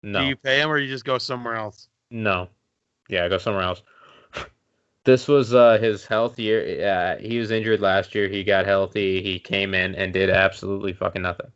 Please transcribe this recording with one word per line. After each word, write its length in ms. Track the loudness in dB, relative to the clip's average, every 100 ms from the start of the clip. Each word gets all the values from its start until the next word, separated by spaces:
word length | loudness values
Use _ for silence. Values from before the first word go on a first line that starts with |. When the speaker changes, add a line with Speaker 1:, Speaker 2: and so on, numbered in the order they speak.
Speaker 1:
No. 180 | -6 -4
Speaker 2:
Do 60 | -4
you 100 | -4
pay 240 | 0 0
him 80 | 2
or 80 | 0
you 100 | -2
just 160 | -8
go 120 | -4 -4
somewhere 360 | -4 -8 -6
else? 340 | -8 -8 -12 -20 _ _
Speaker 1:
No. 380 | -6 -2 -2 -4 _ _ _ _ _ _
Yeah, 200 | -2 0
go 100 | 0
somewhere 240 | -2 -2
else. 180 | -2 -6 _ _ -20 -20 _
<laughs> 100 | -14 -14 _ _ _ _ _ 4
This 220 | 4 6
was, 240 | 2 4
uh, 240 | 6 8 6
his 300 | 2 -2 -2
health 320 | -2 -2 -4
year. 500 | 0 0 0 -4 0
Uh, 300 | 0 -2 -4
he 180 | -6 -6
was 120 | -2
injured 320 | -2 0 2
last 320 | 2 2 0
year. 120 | -2 -2
He 160 | -2
got 220 | 0 2
healthy. 580 | 4 2 0 -2 -2 -2
He 160 | -4 -8
came 360 | -4 -2 0
in 200 | 0 -2 -2
and 180 | -4
did 160 | 0 2
absolutely 640 | 4 2 0 -8 -6 -6
fucking 260 | -4 -6 -4
nothing. 280 | -6 -8 -14